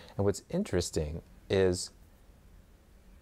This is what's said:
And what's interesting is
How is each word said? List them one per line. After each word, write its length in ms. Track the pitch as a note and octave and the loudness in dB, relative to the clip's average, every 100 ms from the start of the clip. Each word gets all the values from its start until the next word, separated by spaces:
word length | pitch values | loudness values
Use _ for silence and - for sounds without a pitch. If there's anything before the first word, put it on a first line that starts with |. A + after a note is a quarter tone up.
| - - | -12 -2
And 80 | G2+ | 0
what's 160 | F#2+ - | -2 -4
interesting 720 | F3 G#3 F#2 - - D#2 E2 - - - | -6 -2 -2 -2 -2 -4 -6 -12 -20 -2
is 420 | G2 F#2 F2+ - - - - - - - - - - - - - - | 4 4 2 -4 -14 -20 -20 -20 -20 -20 -20 -20 -20 -20 -20 -20 -16